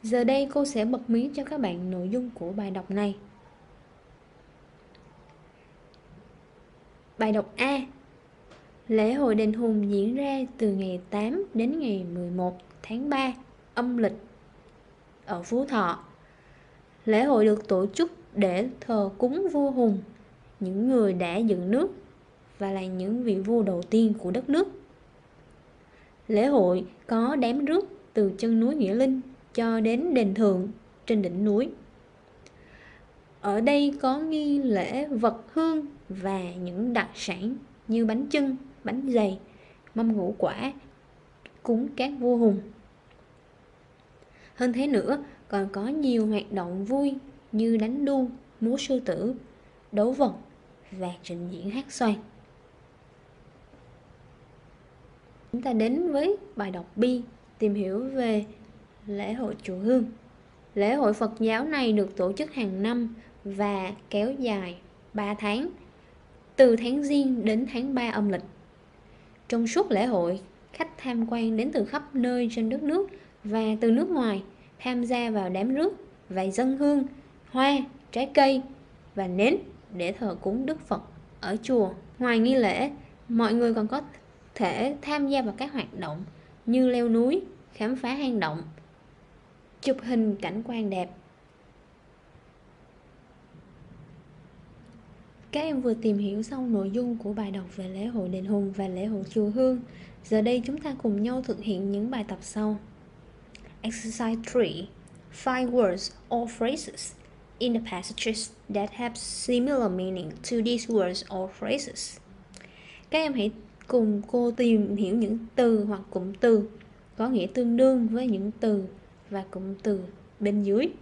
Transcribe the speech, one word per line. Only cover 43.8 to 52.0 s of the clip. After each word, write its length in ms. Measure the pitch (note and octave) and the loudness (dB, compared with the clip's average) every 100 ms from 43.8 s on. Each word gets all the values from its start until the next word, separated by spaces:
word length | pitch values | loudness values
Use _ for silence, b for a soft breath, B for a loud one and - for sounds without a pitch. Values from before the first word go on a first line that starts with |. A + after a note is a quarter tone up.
| - _ _ - B B B - | -20 _ _ -20 B B B -2
Hơn 180 | B3 | 0
thế 140 | A#3+ C#4 | 0 2
nữa, 360 | A#3 G3 C#4+ C#4+ B - | 2 2 -2 -4 B -6
còn 220 | G3+ G3 | -2 -2
có 180 | G3 G#3+ | -4 -4
nhiều 400 | D4+ C#4 A#3+ G#3+ | 0 2 2 2
hoạt 240 | G#3 - | 0 -2
động 340 | G3+ F3 F#3 G3 | -6 -4 -6 -2
vui 300 | C4+ C#4+ C4+ - - - | 0 0 -2 -10 -20 -4
như 260 | G#3+ A3+ A3+ | 0 2 2
đánh 280 | A3 C4+ C#4 | 2 0 2
đu, 240 | C#4 B3 - - - | 2 0 -4 -20 -4
múa 160 | A3+ C4+ | 0 0
sư 220 | - B3+ | 0 0
tử, 360 | B3+ D#3+ G3+ B3+ - B B B - | 0 -2 -2 -4 -12 B B B -6
đấu 200 | G#3 A3 | 0 2
vật 220 | C4 C4 - - - - - - | 4 2 0 -16 -20 -20 -20 -18
và 180 | F#3 F#3 E3+ | -8 -8 -8
trình 240 | - F3 F3 | -12 -10 -8
diễn 180 | F3+ F#3 | -8 -6
hát 220 | A#3 C#4 | -8 -8
xoan. 220 | - | 0